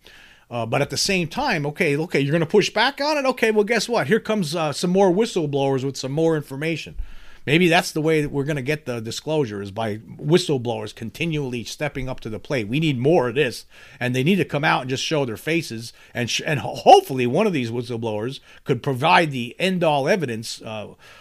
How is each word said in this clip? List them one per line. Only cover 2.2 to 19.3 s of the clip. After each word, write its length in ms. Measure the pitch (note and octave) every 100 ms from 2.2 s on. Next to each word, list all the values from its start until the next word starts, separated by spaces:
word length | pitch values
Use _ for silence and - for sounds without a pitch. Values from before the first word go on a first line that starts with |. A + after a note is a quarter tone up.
you're 100 | C#3
gonna 140 | E3 D#3
push 240 | G#3 -
back 320 | G#3+ B3 C#4
on 160 | D4 D4+
it? 80 | C4
Okay, 260 | B3+ A3+
well, 140 | G#3+ G#3
guess 240 | A#3 -
what? 180 | A3+ C#3
Here 140 | A3
comes, 340 | - G#3+ D3+ E3+
uh, 160 | D#3
some 200 | C3+ F3
more 200 | F#3 G3
whistleblowers 720 | F3 A#3 F#3+ D3+ C#3 C#3 C3+
with 140 | C3+ C3+
some 160 | C3
more 240 | D3 E3 D#3
information. 580 | - C3+ D#3+ D#3+ - - - - - - -
Maybe 240 | D#3+ F3+
that's 240 | E3+ F3
the 80 | D#3+
way 200 | D#3 D#3
that 80 | D3
we're 140 | C#3
gonna 180 | C#3 D3
get 240 | B2+ D3+ C3
the 140 | A#2+
disclosure, 640 | A2+ A2 D3 D#3 A#2+ G2+
is 100 | G2+
by 260 | G2+ A2+ G#2+
whistleblowers 960 | - - D3 F3 - C#3 A#2+ A2+ G#2+
continually 680 | - A2+ - E3+ D3+ C3 A#2+
stepping 440 | A2 - D3 C#3 B2+
up 120 | B2
to 100 | A#2
the 80 | G#2
plate. 300 | - C#3 G2+
We 120 | C#3
need 200 | D#3+ B2+
more 300 | C3+ F3 B2
of 60 | A#2+
this, 300 | C3 - - - - -
and 140 | B2
they 100 | B2+
need 120 | C#3+ G3
to 100 | -
come 200 | D3 D#3+
out 160 | E3
and 80 | B2+
just 140 | C3
show 220 | - D#3 C3
their 120 | G#2
faces, 560 | D#3 E3 D#3+ A2+ A#2 - -
and 160 | A#2+ A#2+
sh-, 140 | - -
and 140 | C#3+
ho-, 160 | - -
hopefully 500 | A3+ G4 - C3 A#2+
one 220 | C#3+ A3
of 60 |
these 180 | D#3 A#2
whistleblowers 680 | A#2+ A#2+ A#2 A2+ G#2+ A#2+ C#3 - - -
could 180 | B2+
provide 480 | C#3+ B2+ D#3 F3+ D#3+